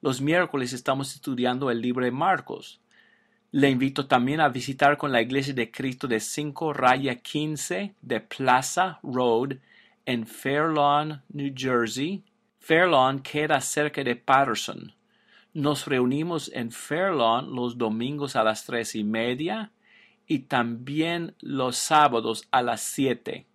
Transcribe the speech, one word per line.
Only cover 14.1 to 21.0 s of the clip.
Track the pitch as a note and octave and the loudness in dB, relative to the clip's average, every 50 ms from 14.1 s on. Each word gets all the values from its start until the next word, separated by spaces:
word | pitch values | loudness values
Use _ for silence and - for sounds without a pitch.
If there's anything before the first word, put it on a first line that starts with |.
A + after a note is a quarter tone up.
| A#2+ | -2
Patterson. | A#2+ _ - C3+ C3 C#3 C3+ A2+ G#2 - - - - - E2+ _ _ _ _ _ _ _ _ _ - _ _ _ | -4 _ 4 4 4 6 4 0 -4 -4 -8 -10 -12 -14 -18 _ _ _ _ _ _ _ _ _ -20 _ _ _
Nos | D#3+ C#3 D3 D3+ C3+ - | -2 0 0 0 0 -2
reunimos | - C#3+ B2+ B2+ B2 C3 C#3+ D#3+ F3 F3 D#3+ C3+ - - | -2 2 2 2 2 2 0 -2 -2 -4 -4 -6 -6 -8
en | - A#2+ A#2 | -8 -8 -8
Fair | A2+ - - - D3 D#3+ F#3 G3 F#3 | -10 -12 -8 -6 -2 -2 0 0 2
Lawn | D3 A#2 A2+ A2+ B2 C3+ - C3 | 2 4 4 4 2 0 -4 -6
los | B2+ B2 B2 A#2 B2 | -4 -4 -4 -2 -2
domingos | A#2+ A2+ G#2+ A2 A#2 C3 D3 D3 C#3+ C3+ - B2+ | -2 -2 0 -2 -4 -4 -4 -6 -6 -4 0 2
a | A2 | 2
las | A2 A2 G#2+ - | 2 2 0 -4
tres | - B2+ A#2+ A2+ - - | -6 -4 -4 -4 -4 -4
y | A2+ G#2 | -4 -2
media | G#2 A2 A2+ A2+ A#2+ B2+ C3 D3+ F3 G#3 A3+ A3 - _ _ _ _ _ _ _ _ _ _ _ | -2 0 0 0 -2 -2 -2 -4 -6 -6 -6 -8 -10 _ _ _ _ _ _ _ _ _ _ _
y | _ D#3+ C#3 | _ -4 -4
también | C#3 _ - B2+ A#2 A#2 A#2 A#2 B2 C3 C#3+ D3+ | -4 _ 0 0 0 0 -4 -8 -10 -8 -2 -2